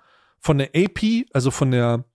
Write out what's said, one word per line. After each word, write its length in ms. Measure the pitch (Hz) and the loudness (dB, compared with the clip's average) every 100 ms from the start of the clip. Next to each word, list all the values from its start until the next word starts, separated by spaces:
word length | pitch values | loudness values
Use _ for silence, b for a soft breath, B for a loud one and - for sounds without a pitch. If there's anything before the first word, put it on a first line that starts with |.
| b b b b | b b b b
von 220 | - 147 | 0 0
der 100 | 139 156 | 0 0
A 120 | 190 | -2
P, 320 | - 214 226 254 | 0 -2 0 -2
also 160 | 139 127 | -2 -2
von 220 | - 135 | 0 0
der 340 | 123 120 117 123 | 2 0 -2 -4